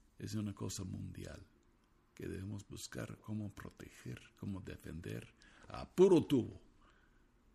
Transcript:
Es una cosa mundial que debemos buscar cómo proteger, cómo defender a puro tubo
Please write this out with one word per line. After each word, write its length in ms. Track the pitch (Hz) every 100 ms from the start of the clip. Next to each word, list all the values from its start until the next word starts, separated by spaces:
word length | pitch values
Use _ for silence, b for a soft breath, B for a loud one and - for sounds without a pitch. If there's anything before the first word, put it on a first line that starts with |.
| - -
Es 160 | 110 107
una 180 | 104
cosa 300 | 98 107 -
mundial 580 | 95 98 95 90 87 - - - - - - - -
que 140 | - 87
debemos 400 | 90 95 104 -
buscar 500 | - - 123 110 107
cómo 300 | - 107 104
proteger, 680 | - - - - - 123 123 - -
cómo 220 | 98 98
defender 760 | 95 - - 80 90 - - B B B -
a 180 | - -
puro 360 | - 190 170 -
tubo 360 | 139 101 - - - b b b b b - -